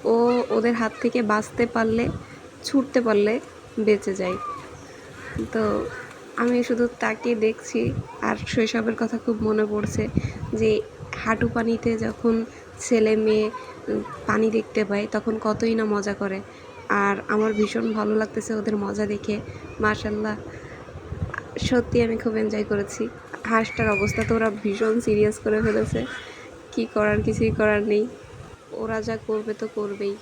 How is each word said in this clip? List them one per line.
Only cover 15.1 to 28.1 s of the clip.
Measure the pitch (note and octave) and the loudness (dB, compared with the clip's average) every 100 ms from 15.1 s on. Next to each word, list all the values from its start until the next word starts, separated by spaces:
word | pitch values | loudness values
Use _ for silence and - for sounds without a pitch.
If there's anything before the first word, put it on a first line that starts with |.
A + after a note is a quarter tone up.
তখন | G#3+ A3+ A3 | -2 -2 0
কতই | A3 G#3+ A3+ | 0 2 2
না | A3+ | 2
মজা | G#3+ G3+ G3+ | 2 0 0
করে। | G3+ G3+ F#3+ - - - - - G2+ | -2 -4 -4 -10 -18 -18 -18 0 2
আর | G2+ G2 - | 2 0 0
আমার | G#3+ A3 | 2 4
ভীষণ | G#3 G#3 A#3 A3+ | 2 2 2 0
ভালো | G#3+ G#3 | 0 2
লাগতেছে | G#3+ G#3+ A3 G#3+ | 2 0 -4 -2
ওদের | A3 G#3 G#3 | -2 0 0
মজা | G3 G3+ G#3 | -2 -2 -2
দেখে। | G#3 - G#3 - - - - | -2 -2 -4 -4 -12 -14 0
মাশাআল্লাহ, | G#3+ G#3 G#3+ G#3 G#3+ G#3 - - - - - - - - - - - - | 0 0 -2 -2 -2 -4 -10 -14 -14 -16 -14 -14 -12 -6 -6 -6 -8 -4
সত্যি | - B3 A#3+ A#3+ | 2 2 4 2
আমি | A3+ A3+ | 2 0
খুব | A#3 A3 | 0 0
এনজয় | G#3+ G#3+ G#3 | 0 0 0
করেছি। | G3+ G3+ - A3 - - - | -2 -2 -4 -6 -6 -14 -10
হাঁসটার | A3 A3+ A3 - A3 | 0 2 2 0 2
অবস্থা | G3+ G3+ - | 2 2 0
তো | - | 2
ওরা | A3+ A3 | 2 2
ভীষণ | G#3 G#3 G3 A3 A3+ | 0 -2 2 2 2
সিরিয়াস | - G#3 G#3 A3 | 2 4 4 2
করে | A3 G#3+ | 0 2
ফেলেছে, | A3 G#3+ A3+ A3+ B3+ - - - - - - | 4 2 2 0 -2 -8 -12 -16 -16 -18 -6
কি | - A3+ | -4 0
করার, | G#3+ G#3+ G#3 | 2 4 4
কিছুই | G#3+ G#3+ A3 | 2 2 2
করার | - G#3+ G#3 | 4 4 4
নেই, | G#3 G#3 A#3 | 4 2 2